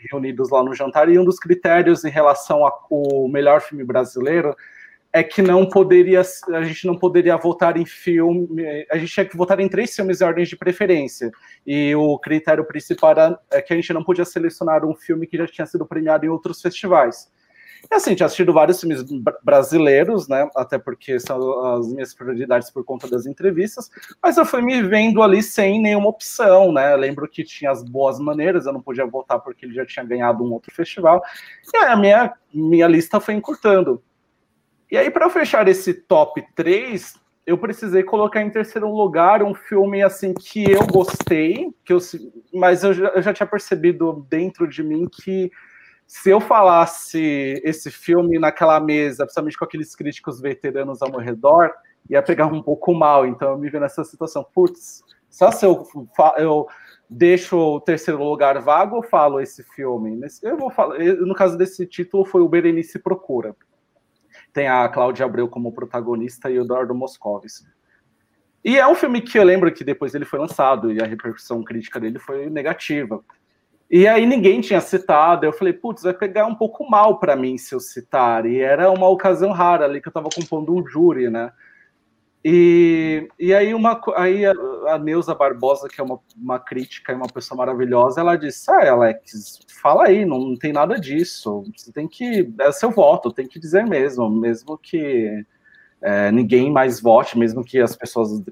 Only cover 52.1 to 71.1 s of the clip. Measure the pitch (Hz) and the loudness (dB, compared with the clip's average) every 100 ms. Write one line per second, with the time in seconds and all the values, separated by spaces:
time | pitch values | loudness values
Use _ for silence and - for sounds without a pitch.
52.1 | 139 139 160 151 156 - 151 - 170 151 | 0 2 2 0 -2 -4 -2 0 2 4
53.1 | 143 127 120 139 139 143 147 143 - 151 | 4 2 -2 -4 -4 -6 -6 -6 -6 -12
54.1 | - 160 151 135 185 180 180 - - _ | -10 -10 -10 -4 0 0 0 -20 -20 _
55.1 | _ _ - 190 226 196 165 - 143 120 | _ _ 2 2 4 2 2 -2 -18 -6
56.1 | - 156 151 160 151 147 - - _ _ | 2 2 2 0 0 -4 -12 -20 _ _
57.1 | 120 175 180 180 175 160 147 - 160 - | 2 4 4 0 0 0 0 -2 -4 -4
58.1 | 151 147 147 139 139 123 151 208 233 233 | -4 -4 0 2 2 2 2 2 -4 0
59.1 | 175 147 139 135 - - - 135 120 110 | 2 2 0 -6 -12 -20 -10 -8 -6 -8
60.1 | 113 143 - 220 311 262 - 151 143 170 | -12 -14 -12 -8 -6 -6 -4 -4 -2 0
61.1 | 185 180 185 190 170 185 - 180 - 175 | 0 -2 0 -2 0 -4 -6 -12 -10 -6
62.1 | 196 190 185 170 170 170 165 160 - 160 | -4 0 2 2 2 0 -2 -4 -8 -8
63.1 | 190 - 123 107 - _ _ _ _ _ | -8 -6 -8 -8 -14 _ _ _ _ _
64.1 | _ _ _ _ 143 139 127 120 127 123 | _ _ _ _ -4 0 0 0 0 -2
65.1 | 123 - 110 120 120 117 113 120 123 117 | -2 -4 -4 -6 -6 -10 -10 -10 -8 -6
66.1 | 117 120 - 131 123 120 127 123 123 127 | -6 -8 -10 -6 -4 -2 -4 -4 -6 -10
67.1 | - - 104 110 - _ _ _ _ _ | -10 -10 -10 -12 -20 _ _ _ _ _
68.1 | _ _ _ _ _ 226 269 269 349 285 | _ _ _ _ _ 0 2 4 2 0
69.1 | 240 - 226 185 190 170 - 131 139 135 | -4 -2 4 6 6 2 -2 -6 -6 -6
70.1 | 143 147 139 160 - 135 127 113 110 110 | -8 -8 -8 -6 0 0 0 -2 -4 -6